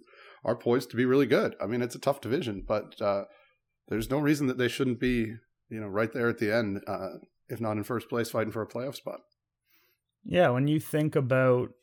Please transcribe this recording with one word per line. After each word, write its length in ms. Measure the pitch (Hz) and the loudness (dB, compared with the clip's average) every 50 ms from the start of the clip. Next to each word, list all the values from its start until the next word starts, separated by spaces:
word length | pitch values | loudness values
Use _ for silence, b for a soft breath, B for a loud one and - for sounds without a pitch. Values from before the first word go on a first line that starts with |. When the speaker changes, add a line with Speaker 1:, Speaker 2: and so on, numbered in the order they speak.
| B B B B B B B B B | B B B B B B B B B
Speaker 1:
are 100 | 113 117 | -4 -4
poised 340 | 117 - 127 120 135 135 - | -2 2 2 2 2 0 -2
to 60 | - | -2
be 80 | 117 127 | 0 2
really 220 | 127 127 139 143 | 4 6 4 4
good. 300 | 113 123 180 220 - - - | 4 4 2 2 0 -2 -4
I 60 | - | -6
mean, 160 | 98 117 123 117 | -4 -2 -2 -2
it's 140 | 120 - | -4 -6
a 40 | - | -4
tough 200 | - 139 139 - | -2 -2 -2 -2
division, 440 | - 104 117 165 180 117 101 98 - | -2 -4 -4 -2 -2 -4 -6 -8 -4
but, 340 | - 110 107 107 - - - | -2 -2 -2 -2 -6 -10 -4
uh, 240 | 110 101 98 101 98 b b b b b b b b _ _ _ _ - | -2 0 0 0 -4 b b b b b b b b _ _ _ _ -6
there's 220 | 98 107 113 - | -4 -4 -2 -2
no 80 | 131 147 | -2 0
reason 280 | 151 143 156 143 147 | 2 2 2 2 2
that 100 | 127 127 | -2 0
they 120 | 127 123 117 | 2 0 0
shouldn't 320 | - - 139 131 120 117 | 2 0 0 -2 0 0
be, 340 | 127 127 123 120 113 107 110 113 _ _ _ _ _ _ | 0 0 2 0 -2 -2 -6 -12 _ _ _ _ _ _
you 120 | 117 110 | -10 -8
know, 80 | 107 101 | -8 -4
right 240 | 95 104 113 110 - | -2 -2 -2 -2 -2
there 160 | 131 117 117 | 0 0 0
at 100 | 117 117 | 0 0
the 160 | 113 104 107 | 0 0 2
end, 260 | 117 117 104 98 101 - | 2 0 0 -4 -6 -6
uh, 320 | - 98 90 92 92 - - - _ _ _ _ _ | -6 -6 -6 -6 -8 -10 -14 -18 _ _ _ _ _
if 120 | 127 107 | -8 -6
not 160 | 117 107 107 | -4 -2 -2
in 60 | 107 101 | -2 -4
first 260 | - 127 113 - - | -4 -4 -6 -4 -4
place, 220 | - 117 117 117 | -4 -4 -2 -2
fighting 220 | - 120 110 107 107 | -2 -2 -2 -2 -2
for 100 | 117 107 | -6 -6
a 60 | - | -6
playoff 260 | - - 127 139 - | -6 -8 -8 -8 -10
spot. 260 | - _ - - - _ _ _ _ _ _ _ _ _ _ _ _ _ _ _ _ _ _ _ _ _ | -10 _ -12 -12 -12 _ _ _ _ _ _ _ _ _ _ _ _ _ _ _ _ _ _ _ _ _
Speaker 2:
Yeah, 260 | - 170 175 180 143 | -2 4 4 6 6
when 180 | 123 123 139 147 | 6 4 2 2
you 100 | 151 156 | 2 0
think 340 | 151 - - 151 151 156 151 | 0 -2 0 0 0 2 2
about 540 | 156 135 120 131 131 131 127 123 123 123 - - _ | 0 2 2 2 4 6 6 6 4 2 -2 -8 _